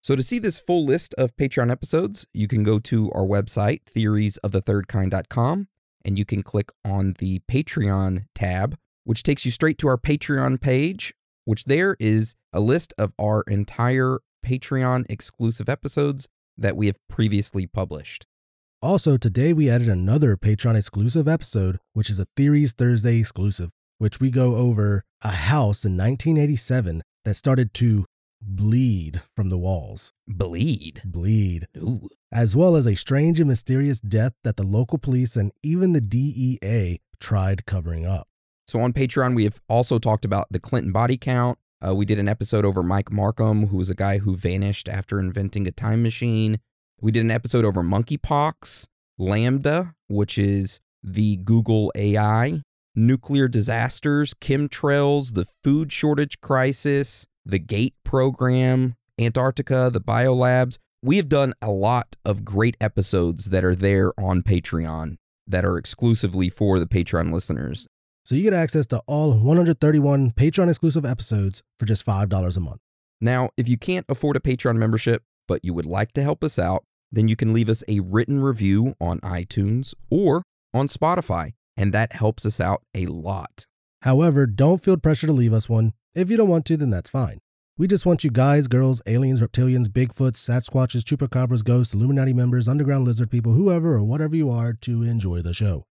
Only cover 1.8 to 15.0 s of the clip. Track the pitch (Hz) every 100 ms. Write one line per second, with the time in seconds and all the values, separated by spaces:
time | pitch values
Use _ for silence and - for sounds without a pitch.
1.8 | - 156 202 202 - - 104 113 104 107
2.8 | - 113 107 - 95 101 104 - 104 -
3.8 | _ - 110 107 107 - 101 95 - 101
4.8 | 95 101 95 95 - - 120 180 196 _
5.8 | _ _ - 98 101 104 - 104 101 _
6.8 | 104 98 98 90 95 92 - 131 156 -
7.8 | 101 95 95 92 104 - 95 92 113 147
8.8 | _ _ - 113 - 143 127 117 160 -
9.8 | 147 127 - 147 - 139 131 131 143 127
10.8 | 156 190 - - _ _ - 107 - 139
11.8 | 190 - 110 110 107 - _ 87 107 156
12.8 | - - 104 - 104 107 - 101 101 -
13.8 | 120 131 127 131 _ _ 120 127 - 135
14.8 | 127 127